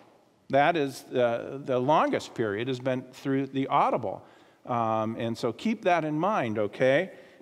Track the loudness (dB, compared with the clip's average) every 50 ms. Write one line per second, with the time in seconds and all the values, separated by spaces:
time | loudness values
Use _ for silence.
0 | -20 _ _ _ _ _ _ _ _ 0 4 4 4 4 4 2 0 -2 -4 -10
1 | -10 -4 0 2 2 2 2 -2 -6 -8 -10 -8 -4 -2 -2 0 2 4 4 4
2 | 4 2 0 -2 -4 -6 -4 -2 -2 -2 -2 -2 -2 -4 -4 -4 -2 -2 -2 -4
3 | -6 -10 -14 -8 -4 -2 0 0 -2 -2 -2 -4 -2 0 2 2 2 2 0 -2
4 | -4 -6 -8 -8 -12 -18 -20 -20 _ _ _ _ -8 -4 -2 0 0 0 0 0
5 | 0 -2 -4 -4 -4 -6 -4 -4 -4 -4 -4 -2 -2 -4 -2 0 2 2 2 2
6 | 2 -2 -2 -2 0 0 0 0 -2 -2 0 -2 -2 -2 0 2 4 4 4 4
7 | 2 -2 -6 -16 -20 -20 -20 -18